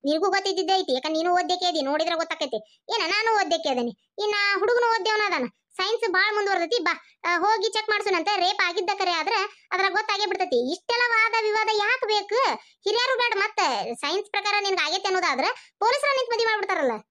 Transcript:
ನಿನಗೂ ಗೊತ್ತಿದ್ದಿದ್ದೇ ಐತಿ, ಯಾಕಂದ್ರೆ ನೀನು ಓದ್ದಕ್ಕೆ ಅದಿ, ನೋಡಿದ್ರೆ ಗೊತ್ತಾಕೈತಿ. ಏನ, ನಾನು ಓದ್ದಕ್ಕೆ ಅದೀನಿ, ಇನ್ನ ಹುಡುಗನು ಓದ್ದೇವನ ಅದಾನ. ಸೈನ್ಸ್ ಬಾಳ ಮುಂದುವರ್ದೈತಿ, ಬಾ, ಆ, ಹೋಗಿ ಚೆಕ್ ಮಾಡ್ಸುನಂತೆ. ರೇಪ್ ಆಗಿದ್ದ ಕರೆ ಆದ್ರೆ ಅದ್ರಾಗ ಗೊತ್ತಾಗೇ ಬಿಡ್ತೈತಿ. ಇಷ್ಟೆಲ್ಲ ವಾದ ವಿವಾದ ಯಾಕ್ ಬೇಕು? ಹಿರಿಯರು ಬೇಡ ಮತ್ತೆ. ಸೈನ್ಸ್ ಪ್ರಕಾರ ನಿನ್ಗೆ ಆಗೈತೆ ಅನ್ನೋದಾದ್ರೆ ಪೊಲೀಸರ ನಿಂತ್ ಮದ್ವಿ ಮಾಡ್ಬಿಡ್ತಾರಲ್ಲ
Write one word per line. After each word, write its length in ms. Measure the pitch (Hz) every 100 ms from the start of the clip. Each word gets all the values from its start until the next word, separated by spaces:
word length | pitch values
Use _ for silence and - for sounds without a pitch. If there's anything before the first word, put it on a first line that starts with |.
| 277
ನಿನಗೂ 240 | 311 381
ಗೊತ್ತಿದ್ದಿದ್ದೇ 440 | 392 392 370 339
ಐತಿ, 200 | 381 -
ಯಾಕಂದ್ರೆ 240 | 254 311 311
ನೀನು 160 | 339
ಓದ್ದಕ್ಕೆ 320 | 349 359 359 370
ಅದಿ, 160 | 320
ನೋಡಿದ್ರೆ 340 | 269 302 330 330
ಗೊತ್ತಾಕೈತಿ. 420 | 330 320 294 214 - _ -
ಏನ, 120 | 453 339
ನಾನು 300 | 415 453 427
ಓದ್ದಕ್ಕೆ 340 | 330 330 311
ಅದೀನಿ, 440 | 247 240 196 _ -
ಇನ್ನ 160 | 415 415 403 392
ಹುಡುಗನು 320 | 427 480 480
ಓದ್ದೇವನ 300 | 453 403 427 415
ಅದಾನ. 200 | 330 247 _ _ -
ಸೈನ್ಸ್ 340 | 381 466 453
ಬಾಳ 240 | 370 415 427
ಮುಂದುವರ್ದೈತಿ, 480 | 403 370 330 480
ಬಾ, 180 | 339 330 - _ 330
ಆ, 120 | 349
ಹೋಗಿ 320 | 392 440 440
ಚೆಕ್ 200 | 427 427
ಮಾಡ್ಸುನಂತೆ. 460 | 415 415 359 349 403
ರೇಪ್ 340 | 359 403 359
ಆಗಿದ್ದ 200 | 349 359 392
ಕರೆ 140 | 381
ಆದ್ರೆ 560 | 339 311 440 403 - _
ಅದ್ರಾಗ 200 | 370 381
ಗೊತ್ತಾಗೇ 340 | 370 427 403 415
ಬಿಡ್ತೈತಿ. 460 | 381 359 247 247
ಇಷ್ಟೆಲ್ಲ 320 | 339 - 480 494
ವಾದ 340 | 453 453 453
ವಿವಾದ 260 | 440 427 427 427
ಯಾಕ್ 300 | 415 508 440
ಬೇಕು? 340 | 415 403 427 466 226
ಹಿರಿಯರು 600 | - _ 392 440 508 523
ಬೇಡ 160 | 480 427
ಮತ್ತೆ. 600 | 415 415 339 226 196 233
ಸೈನ್ಸ್ 360 | 285 370 415
ಪ್ರಕಾರ 220 | 415 403 415
ನಿನ್ಗೆ 260 | 403 370 302
ಆಗೈತೆ 200 | 370 403
ಅನ್ನೋದಾದ್ರೆ 680 | 370 349 254 330 508 - _
ಪೊಲೀಸರ 300 | 440 554 571 539
ನಿಂತ್ 140 | 466
ಮದ್ವಿ 160 | 453 453
ಮಾಡ್ಬಿಡ್ತಾರಲ್ಲ 460 | 427 415 359 269 214 -